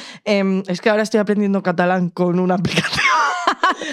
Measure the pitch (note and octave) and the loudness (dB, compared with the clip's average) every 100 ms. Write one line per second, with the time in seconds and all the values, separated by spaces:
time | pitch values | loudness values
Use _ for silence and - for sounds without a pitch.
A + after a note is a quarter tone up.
0 | - - - G3+ G3 F#3+ F#3+ F3+ A3 G#3+ | -18 -6 0 2 2 0 -2 -2 2 2
1 | G#3+ A3 G#3 G3+ G3+ G3 F#3 F3 F3+ F#3 | 2 0 0 0 0 0 0 0 2 2
2 | F3 - F3+ F3+ F#3 F3+ E3 E3 - - | 0 0 0 2 2 0 0 -2 -2 -2
3 | - E4 C#4+ F4+ F4 - F#4 - D#4+ | 0 0 0 -2 -4 0 0 -2 -6